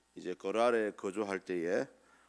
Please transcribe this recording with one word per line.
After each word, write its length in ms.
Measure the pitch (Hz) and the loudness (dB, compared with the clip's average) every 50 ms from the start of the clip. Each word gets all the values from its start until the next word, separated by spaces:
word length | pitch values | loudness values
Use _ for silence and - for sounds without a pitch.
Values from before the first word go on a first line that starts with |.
| _ _ _ | _ _ _
이제 180 | 90 80 87 90 | -10 -8 -6 -6
거랄에 560 | - - 95 98 110 117 123 117 113 110 104 95 | -4 -4 -2 2 2 4 4 4 4 2 0 -2
거주할 480 | - - 104 92 104 110 101 98 92 - | -4 -6 -4 -2 -2 -2 -2 -2 -4 -2
때에, 420 | - 92 87 82 85 95 117 135 135 - - - - - - - | -2 -2 -2 0 2 0 0 0 -2 -8 -18 -20 -20 -20 -20 -20